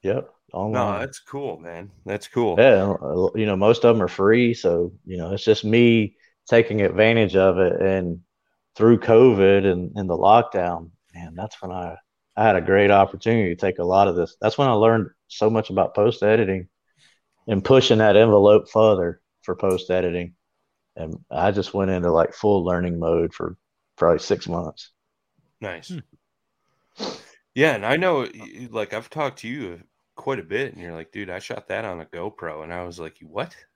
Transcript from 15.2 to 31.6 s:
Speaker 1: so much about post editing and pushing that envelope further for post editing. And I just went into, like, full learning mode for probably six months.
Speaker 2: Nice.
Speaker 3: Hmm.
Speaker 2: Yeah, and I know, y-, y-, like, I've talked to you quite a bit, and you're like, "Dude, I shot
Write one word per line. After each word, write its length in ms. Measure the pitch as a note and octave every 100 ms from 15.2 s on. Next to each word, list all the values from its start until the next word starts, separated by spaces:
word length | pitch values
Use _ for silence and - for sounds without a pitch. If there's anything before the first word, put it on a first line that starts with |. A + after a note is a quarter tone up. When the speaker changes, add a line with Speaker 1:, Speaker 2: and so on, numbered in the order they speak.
| _
Speaker 1:
so 220 | - G#2+
much 200 | A2 -
about 240 | F#2+ F2+ -
post 260 | G#2 A2+
editing 460 | G#2 A2+ G2 F#2+ F2 _ _ _ _ _ _ _ -
and 160 | G2+
pushing 340 | G2 C3+ B2 A2
that 180 | G#2+ G2+
envelope 540 | A2+ G#2 G2+ G#2+ -
further 520 | A2 A2 G2 E2+ F2 _ _
for 140 | - F2+
post 340 | G2 F#2 -
editing. 440 | F2+ F2+ F2 F2 _ _ _ _ _ _ -
And 200 | D#2+ E2+ _
I 220 | C2+ F#2+
just 220 | G2 F#2
went 160 | G2+ F#2+
into, 180 | F#2 F2
like, 220 | E2 D#2+
full 300 | - G#2+ G2
learning 340 | F2 F2 F2+ E2+
mode 340 | E2 E2+ E2+
for 220 | - E2 F2+ _ _ _ _
probably 240 | E2+ D#2+
six 280 | - G2+ -
months. 440 | E2+ E2 - - _ _ _ _ _ _ _
Speaker 2:
Nice. 360 | G#2 E2+ - F3
Speaker 3:
Hmm. 80 | - _ _ _ _ _ _ _ _ - - - - _ _
Speaker 2:
Yeah, 200 | - D3+
and 120 | A2+ G#2
I 100 | D3
know, 240 | F#3 D3+
y-, 80 | A#2+
y-, 340 | - G#2+ G2 B2
like, 220 | A2+ G#2
I've 180 | G#2+ A#2
talked 280 | D#3 C#3+ C3+
to 80 | A2+
you 340 | C#3+ G#2 E2+ D#2+ _ _ -
quite 220 | - B2+
a 40 |
bit, 300 | D#2+ G#2 C3+
and 100 | -
you're 100 | F2
like, 180 | E2 D#2+
"Dude, 180 | - G2
I 80 | F2+
shot 300 | - -